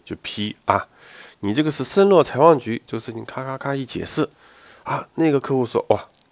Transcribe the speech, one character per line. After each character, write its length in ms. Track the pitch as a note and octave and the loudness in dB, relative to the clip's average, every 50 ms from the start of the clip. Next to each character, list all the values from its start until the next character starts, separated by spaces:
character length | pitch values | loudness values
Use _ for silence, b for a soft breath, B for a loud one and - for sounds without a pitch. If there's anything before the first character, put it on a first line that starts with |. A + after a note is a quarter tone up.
| - | -10
就 100 | - - | -12 -14
批 400 | - - - - - G#2 G#2 - - _ | -12 -10 -10 -8 -6 -6 -6 -8 -4 _
啊 240 | - G2 G2 - B B B B B B B B B B B | 0 0 0 0 B B B B B B B B B B B
，“你 140 | - G2+ G#2 | -6 -2 -2
这 100 | C3+ D3+ | 0 0
个 80 | D#3 | -2
是 140 | D3 - C3 | -2 -4 -6
身 240 | - - G3+ G3 G3+ | -2 2 4 4 6
弱 120 | G3 E3+ | 6 6
财 160 | C#3 - - | 6 4 2
旺 220 | B2 C#3+ E3+ E3 C3+ | 6 6 6 6 6
局”， 220 | - A2 A2+ A#2 - | 2 -4 -8 -8 -8
这 120 | - - | -10 -10
个 20 | A2+ | -8
事 140 | - - A2+ | -8 -10 -12
情 100 | A2+ A2 | -12 -12
咔 220 | - - - C3 | -12 -12 -12 -10
咔 120 | C3+ C3+ | -10 -10
咔 160 | C3 - C#3 C#3 | -8 -6 -6 -6
一 120 | C#3 C3+ | -6 -8
解 180 | A#2 - - - | -8 -8 -10 -8
释 240 | - - - D3+ - B B B B B B B B B B B | -6 -4 -4 -4 -4 B B B B B B B B B B B
啊， 240 | - C#3+ C#3 - - _ | -8 -8 -8 -8 -8 _
那 160 | - E3 D#3+ | 0 2 2
个 80 | C#3+ C3+ | 2 2
客 160 | - - C#3 | 0 0 -2
户 100 | C3 B2 | -2 -2
说 160 | A#2 - - - | 0 -2 -2 0
：“哇， 180 | - G#2 G2+ - - - - - - | 2 0 0 0 -8 -20 -20 -20 -18